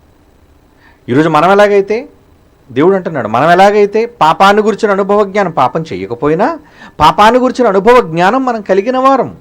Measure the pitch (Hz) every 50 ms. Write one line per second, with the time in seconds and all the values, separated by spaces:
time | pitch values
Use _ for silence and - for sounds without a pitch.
0 | _ _ _ _ _ _ _ _ _ _ _ _ _ _ _ _ _ _ _ _
1 | - 117 120 143 160 165 156 151 165 185 202 202 208 202 208 196 196 196 214 233
2 | 285 285 _ _ _ _ _ _ _ _ _ _ _ - 113 131 156 185 196 190
3 | 180 185 160 135 110 104 110 123 147 170 175 180 196 208 202 208 202 202 208 220
4 | 233 233 - - 156 156 165 - 190 196 208 214 202 220 202 - 226 208 196 190
5 | 202 190 208 208 208 196 185 208 196 170 160 - 127 127 - 170 160 - - 90
6 | 95 95 120 - 147 147 160 175 226 311 330 294 - _ _ - - - - -
7 | 151 165 170 208 208 226 247 254 247 254 - - 247 214 190 196 180 233 247 240
8 | 196 165 160 170 175 196 233 269 262 254 233 220 196 - 190 202 202 254 254 262
9 | 262 269 269 247 185 117 85 -